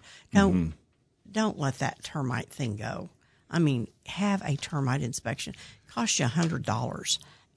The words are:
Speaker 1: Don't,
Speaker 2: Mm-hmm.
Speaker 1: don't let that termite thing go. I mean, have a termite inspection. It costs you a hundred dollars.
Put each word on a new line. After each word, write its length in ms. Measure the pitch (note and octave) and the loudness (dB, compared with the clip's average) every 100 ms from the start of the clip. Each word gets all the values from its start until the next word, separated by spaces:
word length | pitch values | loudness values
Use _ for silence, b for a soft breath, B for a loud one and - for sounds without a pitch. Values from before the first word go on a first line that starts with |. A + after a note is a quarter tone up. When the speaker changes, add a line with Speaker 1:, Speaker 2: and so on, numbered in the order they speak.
| B B B | B B B
Speaker 1:
Don't, 220 | G3+ G3 | 6 6
Speaker 2:
Mm-hmm. 160 | F#3 E3 - _ _ _ _ - | 6 2 -4 _ _ _ _ -6
Speaker 1:
don't 260 | G#3+ A3 - | -2 0 0
let 220 | C#3 - | -2 0
that 240 | C3+ - | -4 -4
termite 440 | - D#3 C3 A#2+ - | -8 -4 -2 -2 -6
thing 260 | - B2+ G#2 | -6 -4 -4
go. 340 | A2 - - _ _ _ - | -6 -8 -10 _ _ _ -4
I 80 | F3+ | 2
mean, 300 | D#3 B2+ G#2+ _ - | 4 2 -2 _ -10
have 360 | - G3+ G3 | -2 2 2
a 120 | - C#3 | 0 -2
termite 460 | - D3+ C3+ C3+ | -2 0 2 0
inspection. 520 | B2+ - A2+ - - | -2 -4 -4 -6 -6
It 360 | - - - - | -12 -16 -20 -10
costs 280 | - A3+ - | -2 0 2
you 40 | B2 | 2
a 20 | |
hundred 340 | D#3 E3+ D3+ | 2 0 0
dollars. 560 | - A2 A#2+ - - - b b b | -2 -2 -2 -4 -4 -4 b b b